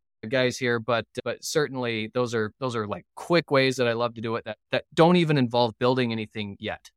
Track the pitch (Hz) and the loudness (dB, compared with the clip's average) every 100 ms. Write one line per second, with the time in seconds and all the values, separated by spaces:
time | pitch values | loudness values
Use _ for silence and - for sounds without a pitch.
0 | _ _ 110 131 127 - 123 120 113 117 | _ _ -4 0 0 0 0 0 0 -2
1 | 107 - 120 - - 160 139 131 120 110 | -2 -8 -8 -8 -2 -2 -2 -2 -4 -4
2 | 110 123 123 113 107 - 131 117 104 92 | -4 -4 -2 -2 -4 -4 -6 -4 -4 -6
3 | - - - 170 151 139 135 127 120 117 | -10 -16 0 0 2 2 2 2 0 0
4 | 120 117 113 113 113 107 - 165 - - | -4 -4 -6 -6 -8 -14 -6 -6 -4 4
5 | 165 180 165 151 123 120 120 104 123 127 | 6 6 4 2 2 2 2 2 0 2
6 | 120 113 107 110 101 98 104 82 - | 0 -2 -6 -8 -10 -8 -10 -10 -14